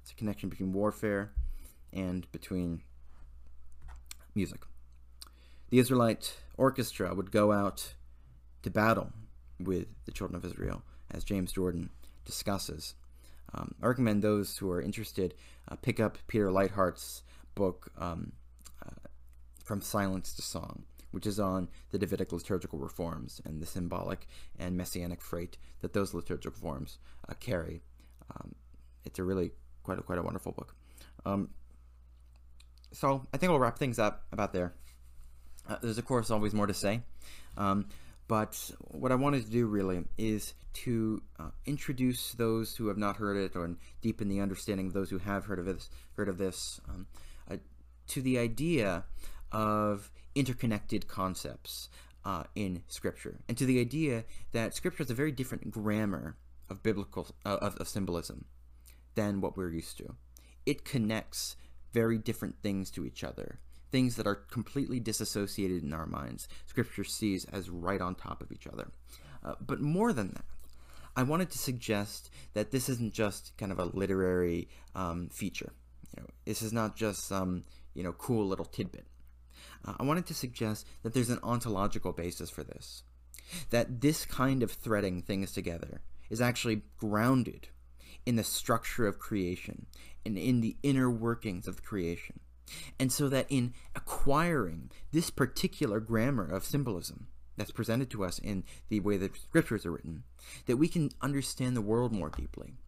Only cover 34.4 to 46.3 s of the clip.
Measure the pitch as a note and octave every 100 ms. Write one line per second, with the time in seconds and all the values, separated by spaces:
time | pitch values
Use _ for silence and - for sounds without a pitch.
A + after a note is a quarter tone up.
34.4 | G2+ F#2 F2+ - - - - - - -
35.4 | - - - - A#2 A2 - B2+ A2 G#2+
36.4 | G#2 G#2+ G#2 G2 G2 A#2 - - - -
37.4 | - - G2+ G2 G2 - - - - A2
38.4 | A2 - - - - - B2+ B2+ C#3 C#3
39.4 | G#2+ A#2+ A#2 G#2 F#2+ F2+ - - A2 G#2+
40.4 | - - - - - A2+ A2 G#2+ - -
41.4 | D#2 - - D3 - C3 B2+ B2 - -
42.4 | A2+ A2+ A2 - G#2 G2+ G#2 G2+ G#2 G2
43.4 | F#2+ F2+ E2+ E2+ - - A2+ - G2+ G2
44.4 | G2 F#2 - G2 G#2 G2+ F#2 F#2+ G2+ G2+
45.4 | G2+ F2+ F2+ F2 - - - - G2+